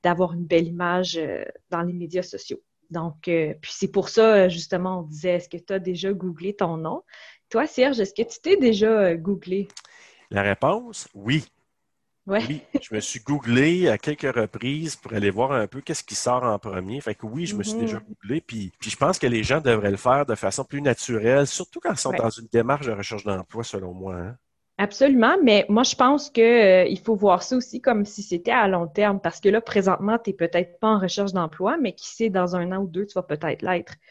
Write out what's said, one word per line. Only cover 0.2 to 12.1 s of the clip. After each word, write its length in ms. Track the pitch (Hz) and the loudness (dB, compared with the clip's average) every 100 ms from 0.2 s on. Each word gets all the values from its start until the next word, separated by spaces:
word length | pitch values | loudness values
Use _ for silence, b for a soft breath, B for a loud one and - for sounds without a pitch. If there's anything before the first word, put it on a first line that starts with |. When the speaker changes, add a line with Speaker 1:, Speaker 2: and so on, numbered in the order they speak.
| 180 | 0
Speaker 1:
une 100 | 175 | -2
belle 240 | 170 170 170 | 0 0 0
image, 480 | 170 175 180 180 165 | -2 -2 0 -2 -4
euh, 280 | 151 87 - - _ | -6 -8 -10 -16 _
dans 100 | 175 | -6
les 140 | 175 | -4
médias 280 | 175 170 180 | -6 -6 -6
sociaux. 380 | 180 - - - _ _ _ | -6 -12 -12 -14 _ _ _
Donc, 360 | 170 165 156 - | -8 -8 -8 -2
euh, 280 | 170 156 151 | -2 -2 -6
puis 100 | - | -14
c'est 160 | - 196 | -6 -2
pour 200 | 196 185 | -2 0
ça, 240 | - 220 | 4 6
euh, 140 | 214 180 | 8 6
justement, 500 | 170 - 180 185 185 | 2 -6 -4 -2 -6
on 20 | |
disait, « 280 | 160 151 180 175 | -8 -6 -2 -2
Est-ce 120 | 175 | -4
que 80 | 170 | -16
t'as 220 | _ 190 | _ -6
déjà 340 | 180 175 190 | -4 -4 -4
googlé 420 | 196 180 156 185 | -4 -6 -6 -8
ton 220 | 202 175 165 | -2 -2 -2
nom ? » 260 | 160 269 _ B B B _ | -6 -8 _ B B B _
Toi, 180 | 226 302 | -2 -2
Serge, 340 | - 254 247 | 2 2 2
est-ce 140 | 196 | -4
que 80 | - | -2
tu 160 | 233 - | -6 -4
t'es 160 | 320 392 | 0 4
déjà, 300 | 254 208 214 | 4 4 4
euh, 300 | 220 190 170 | 4 2 2
googlé ? 520 | 165 190 - 185 196 - b b b b b | -4 -6 -4 -4 -4 -12 b b b b b
Speaker 2:
La 100 | 101 | -2
réponse, 680 | 101 98 139 214 240 - - | 0 2 0 0 -4 -18 -18
oui. 300 | 101 104 151 - _ _ _ _ _ _ | -10 -2 -2 -2 _ _ _ _ _ _